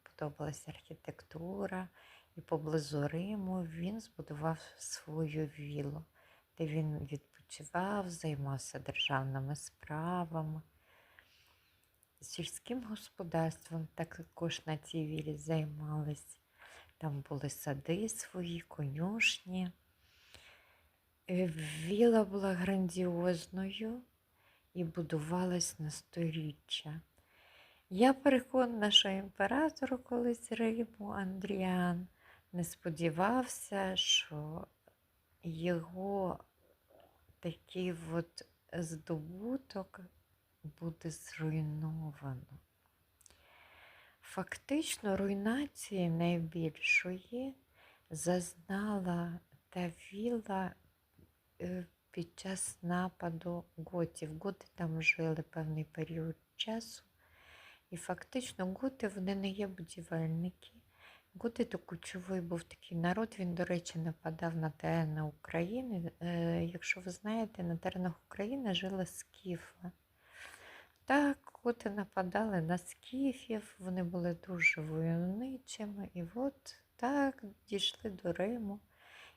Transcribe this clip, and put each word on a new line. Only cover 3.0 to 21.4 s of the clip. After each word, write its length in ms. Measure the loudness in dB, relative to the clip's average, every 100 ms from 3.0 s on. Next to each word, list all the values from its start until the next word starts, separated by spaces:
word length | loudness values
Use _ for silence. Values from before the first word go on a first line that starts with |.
| 0
Риму 560 | 0 -2 -2 0 -2
він 360 | -2 -4 -4 -4
збудував 600 | -8 -12 -10 -2 0 0 -4 -14
свою 680 | -8 -8 -6 -2 0 0 -2
віллу, 600 | -4 -6 -4 -2 -4 -10 _ -20 -20 _ -4
де 80 | 0
він 320 | 2 2 0
відпочивав, 1120 | -4 -6 -10 -20 -18 -14 -6 -2 0 0 -2
займався 680 | -2 -2 0 -2 -2 -4 -8
державними 760 | -6 0 2 2 2 0 -2 -4
справами. 1080 | -6 -14 -6 -2 0 0 0 -2 -2 -4 -8 _ _ -20 -20 -20 -20 -20 -20 _ _ _ _ _ _ _
Сільським 600 | -12 -6 -6 -8 -6 -6
господарством 1040 | -4 -8 -10 -10 0 2 2 0 -6 -6 -4 -4
також 640 | -6 -6 -14 -4 -2 -2 -2
на 120 | -4
цій 280 | -2 -2 0
віллі 320 | -2 -4 -4
займались. 1040 | 0 0 0 -4 -4 -2 -2 -4 -8 -20 _ _ -20 -20 -20 _
Там 260 | -4 -2 -4
були 200 | -4 -2
сади 600 | -4 -4 -4 0 0 0
свої, 520 | -4 -6 -6 -4 -4
конюшні. 1120 | -8 -4 -4 0 -2 2 2 2 -2 -2 -2 -6 _ _ _ -20 -20 -20 -20 -20 -20 _ _ _ _ _ -2
Е, 160 | 2